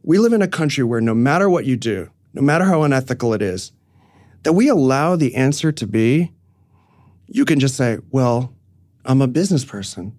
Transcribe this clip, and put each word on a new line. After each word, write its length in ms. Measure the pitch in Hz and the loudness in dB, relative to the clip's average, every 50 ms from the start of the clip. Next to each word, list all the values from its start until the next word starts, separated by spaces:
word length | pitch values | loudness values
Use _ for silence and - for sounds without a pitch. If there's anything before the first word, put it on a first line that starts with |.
We 160 | - - 160 196 | 0 2 2 4
live 140 | 226 233 | 4 2
in 100 | 233 214 | 2 2
a 60 | 190 185 | 0 -2
country 340 | - 170 160 147 143 143 127 | -2 -2 -2 -2 0 0 -2
where 160 | 117 120 113 | 0 0 0
no 140 | 113 113 110 | 0 0 2
matter 340 | 113 120 139 151 175 196 202 | 2 2 2 2 2 2 2
what 160 | 180 160 101 | 0 0 0
you 120 | 135 127 | -2 -4
do, 340 | 110 107 117 104 92 85 - _ _ _ _ - | -2 -2 -4 -4 -4 -6 -12 _ _ _ _ -4
no 80 | - | -2
matter 220 | 135 143 147 165 185 | 0 0 2 2 2
how 180 | 190 180 156 | 2 2 2
unethical 520 | 156 143 139 131 131 - 127 - 127 117 110 | 2 2 0 0 -2 -4 -6 -2 -2 -2 0
it 80 | 101 | 0
is, 300 | 104 95 90 95 - - _ _ _ _ _ _ _ _ _ _ - _ - - | -2 -4 -4 -6 -10 -14 _ _ _ _ _ _ _ _ _ _ -20 _ -20 -6
that 100 | - 151 | -2 0
we 160 | 165 190 247 294 | 2 4 4 4
allow 460 | 254 170 135 131 131 135 151 170 185 | 4 4 4 2 2 2 2 0 0
the 180 | 165 151 120 - | 0 0 -2 0
answer 340 | 127 131 139 147 - - 156 | 0 0 0 0 0 -2 -4
to 140 | 147 - 113 | -2 -4 -8
be, 460 | 101 110 113 113 117 135 160 175 165 - _ _ _ _ _ _ _ _ _ _ _ _ _ _ _ _ _ _ - | -4 -2 0 2 2 2 0 0 -2 -6 _ _ _ _ _ _ _ _ _ _ _ _ _ _ _ _ _ _ -8
you 160 | - 131 139 | -2 -2 0
can 160 | - 156 139 | 2 2 2
just 160 | 131 135 131 | 2 0 -2
say, 220 | - 131 120 110 - - - | -2 -2 -2 -2 -4 -8 -4
"Well, 440 | - 135 127 120 117 120 131 123 - _ _ _ _ _ _ _ _ _ _ | -2 0 0 2 0 -2 -4 -6 -12 _ _ _ _ _ _ _ _ _ _
I'm 160 | - 131 135 | 0 2 2
a 60 | 139 127 | 2 2
business 360 | 123 165 185 196 190 139 - | 0 0 0 0 0 -2 -2
person." 480 | - - 101 98 - - 95 90 101 113 | -6 -12 -12 -12 -12 -12 -12 -14 -14 -14